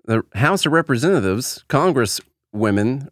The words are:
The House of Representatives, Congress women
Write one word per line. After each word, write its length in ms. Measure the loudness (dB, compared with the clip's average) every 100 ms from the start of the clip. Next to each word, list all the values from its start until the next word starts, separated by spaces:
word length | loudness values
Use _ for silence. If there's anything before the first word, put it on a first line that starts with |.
The 180 | -2 -2 -2
House 300 | -2 0 0
of 60 | 0
Representatives, 920 | 0 0 0 2 2 0 -2 -4 -12 -2
Congress 500 | 0 2 2 0 -4 -12 _ _
women 560 | -2 0 2 0 -4 -8